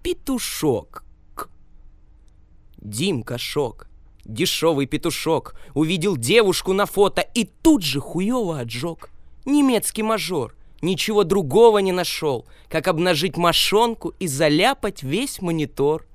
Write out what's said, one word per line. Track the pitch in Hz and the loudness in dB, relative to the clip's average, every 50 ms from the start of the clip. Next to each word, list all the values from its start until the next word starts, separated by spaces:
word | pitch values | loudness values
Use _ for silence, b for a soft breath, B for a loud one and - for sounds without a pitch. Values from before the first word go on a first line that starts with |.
Петушок. | - 359 349 - - - 269 233 - - - - - 147 123 95 - - - - - - - _ - - - - - - - - - - - - - - - - - - - - - - - - - _ - - - - - | -4 -4 -6 -4 -4 -4 -4 -4 -4 -6 -6 -2 0 0 0 0 -4 -10 -20 -20 -20 -20 -20 _ -20 -18 -14 -14 -14 -14 -18 -20 -20 -20 -20 -20 -20 -20 -20 -20 -20 -20 -20 -20 -20 -20 -20 -20 -20 _ -20 -20 -20 -20 -20
Димка | - - 104 101 113 170 196 170 120 107 - 123 | -18 -16 -10 -6 -4 -2 -2 -2 -4 -6 -8 -8
Шок, | 117 - - - 147 143 117 - - - - - - - - - - - | -8 -8 -6 -4 -4 -4 -4 -6 -12 -20 -20 -20 -20 -20 -20 -20 -20 -16
дешёвый | - 110 110 170 185 - - 151 165 160 139 139 | -12 -4 -2 -2 -2 0 2 2 2 2 2 0
петушок, | 127 - 147 - 170 - - - 160 165 131 - - b b b b b | -2 -4 -4 -2 -4 -4 -2 -2 0 0 0 -2 -6 b b b b b
увидел | 139 156 156 185 175 151 208 180 | -2 0 0 0 0 0 -2 -2
девушку | 123 113 127 202 233 220 190 170 - - 185 190 | -2 0 4 4 4 6 4 2 0 -2 -2 0
на | 196 202 | 0 0
фото | - - 196 202 190 - 180 | 0 2 2 2 2 2 -2
и | - - - 240 220 | -4 -2 -2 -2 -2
тут | - _ _ - 330 302 240 170 | -2 _ _ 4 4 4 6 2
же | 143 131 143 | -2 -4 -4
хуёво | - - - 170 190 214 254 254 220 180 160 139 | -6 -4 -4 -4 -2 -2 -2 -2 -2 -4 -4 -6
отжёг. | 120 113 113 120 143 170 165 - - - - - - - - - - | -8 -8 -8 -8 -8 -8 -8 -10 -16 -20 -20 -20 -20 -20 -20 -12 -4
Немецкий | 262 285 294 277 269 240 202 - - - 220 | 0 2 4 4 4 2 2 0 -2 -4 -4
мажор | 214 220 226 202 151 160 185 147 120 - - - - - - - | -2 -2 -2 -2 -2 -4 -4 -4 -4 -6 -10 -20 -20 -20 -12 -4
ничего | - 175 190 - - - 220 208 196 | -2 -2 -2 -2 -2 0 2 2 2
другого | 156 196 202 170 131 135 214 233 233 214 | 2 2 0 0 2 6 8 8 8 8
не | 208 196 190 | 6 2 2
нашёл, | 180 180 170 - - - 160 151 131 113 - b b b b b | 0 -2 -2 -4 -6 -4 -2 -2 -2 -4 -6 b b b b b
как | - 160 - | -4 -2 0
обнажить | 185 175 156 175 180 175 139 165 185 139 | 0 0 2 2 2 2 0 0 -4 -2
мошонку | 165 175 170 156 - - - 196 208 233 233 226 - - - - | 0 0 2 2 2 0 2 2 2 2 0 -2 -6 -10 -12 -8
и | - 196 | -6 -6
заляпать | 165 131 135 160 151 147 160 196 247 277 - - 202 190 - 139 | -6 0 2 2 2 4 4 2 2 0 -2 -6 -8 -8 -8 -6
весь | 127 147 208 277 269 - - | -4 -4 -4 -4 -4 -8 -6
монитор. | 185 170 170 160 151 139 - - 139 143 156 160 - _ | -4 -4 -2 -2 -4 -6 -4 -2 0 0 0 -2 -6 _